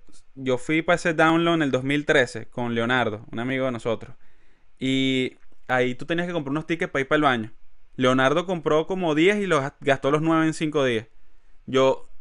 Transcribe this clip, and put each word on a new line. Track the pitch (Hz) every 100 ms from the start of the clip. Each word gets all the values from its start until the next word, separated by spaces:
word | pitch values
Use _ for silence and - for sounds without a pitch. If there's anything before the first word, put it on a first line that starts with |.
| - - -
yo | 135 127 123
fui | - 156
pa' | 160
ese | 175 175
download | 156 160 165 170
en | 165
el | 143
dos | 127
mil | 135 147
trece | 147 147 120 110 -
con | - 120
Leonardo, | 117 117 127 113 104 110
un | 113
amigo | 127 135 131
de |
nosotros. | 117 120 110 - - - - - - - -
Y | 131 135 135 131 127 - - - -
ahí | 127 127
tú | 123 139
tenías | 170 175
que |
comprar | 170 135
unos | 151 156
tickets | 160 180
pa' | 139
ir | 135
pa'l | 151
baño. | 151 120 107 - - - -
Leonardo | - 127 131 131 156 180
compró | 175 156 156 160
como | 190 170
diez | 151 175 208
y | 190
los | 156
gast-, | 135 -
gastó | 139 170 139
los | 151
nueve | 160 160 160
en |
cinco | 156 156 147
días. | 131 113 107 - - - - -
Yo, | - 127 135 127 - -